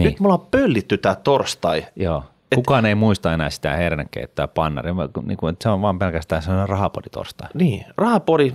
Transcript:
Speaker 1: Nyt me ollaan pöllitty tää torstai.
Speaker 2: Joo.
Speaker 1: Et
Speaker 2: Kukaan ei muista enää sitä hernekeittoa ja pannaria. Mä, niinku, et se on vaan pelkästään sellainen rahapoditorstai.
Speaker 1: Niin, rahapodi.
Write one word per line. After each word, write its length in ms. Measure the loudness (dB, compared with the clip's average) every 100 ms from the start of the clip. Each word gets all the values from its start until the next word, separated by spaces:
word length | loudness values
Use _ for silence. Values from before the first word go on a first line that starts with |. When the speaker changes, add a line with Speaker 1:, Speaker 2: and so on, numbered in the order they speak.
Speaker 1:
Nyt 160 | 4 4
me 80 | 2
ollaan 200 | 2 2
pöllitty 460 | 2 2 0 0 0
tää 180 | 2 0
torstai. 720 | 2 2 0 -2 -2 -2 -4 -4
Speaker 2:
Joo. 280 | -2 -2 -6 _ _
Speaker 1:
Et 40 | 0
Speaker 2:
Kukaan 300 | 2 2 4
ei 100 | 4
muista 380 | 2 2 0
enää 160 | 0 -2
sitä 240 | -4 -4 0
hernekeittoa 680 | -2 -2 -6 -10 -8 -6
ja 40 | -4
pannaria. 460 | -2 -2 -2 -4
Mä, 160 | -4 -6 -6
niinku, 240 | -8 -4 -4
et 140 | -2
se 80 | -2
on 120 | 0
vaan 180 | 0 0
pelkästään 420 | -2 -2 -2 -4
sellainen 280 | 0 -2 0
rahapoditorstai. 800 | 0 -2 -4 -10 -12 -12 -14 -10
Speaker 1:
Niin, 320 | 0 0 0 -6 -2
rahapodi. 560 | 0 2 2 2 2